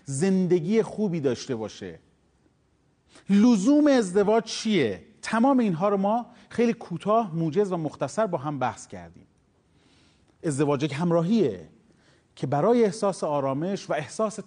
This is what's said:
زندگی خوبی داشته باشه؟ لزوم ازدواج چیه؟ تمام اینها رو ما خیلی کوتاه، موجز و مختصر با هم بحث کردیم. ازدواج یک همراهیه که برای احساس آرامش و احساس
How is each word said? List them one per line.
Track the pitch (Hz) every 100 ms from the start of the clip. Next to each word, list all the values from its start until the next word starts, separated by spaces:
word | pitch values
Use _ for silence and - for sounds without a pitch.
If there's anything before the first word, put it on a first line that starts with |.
| -
زندگی | 135 190 190 180 180 156 220
خوبی | 196 - 208 165
داشته | 135 117 - 117
باشه؟ | 104 - 95 80 _ _ _ _ _ _ _ _ _ _ _ - -
لزوم | 202 247 220 208 294 294
ازدواج | 262 190 190 196 226
چیه؟ | 220 - 220 196 117 90 - _
تمام | - 220 262 262
اینها | 220 160 202
رو | 202
ما | 196 233 233 - -
خیلی | - 233
کوتاه، | - - 165 190 220 214 160
موجز | 165 160 202
و | 180
مختصر | 151 - 139 - 220
با | 165
هم | 143 143
بحث | 123 104 -
کردیم. | 95 85 - - _ _ _ _ _ _ _ _ _ _ _
ازدواج | 175 135 147 143
یک | 151
همراهیه | 135 175 170 170 226 147 92 78 _ _ _ _ _ _ -
که | 139
برای | 143 185 247
احساس | 214 - 202 -
آرامش | 170 147 135 135 175 202 -
و |
احساس | 147 143 - 220 -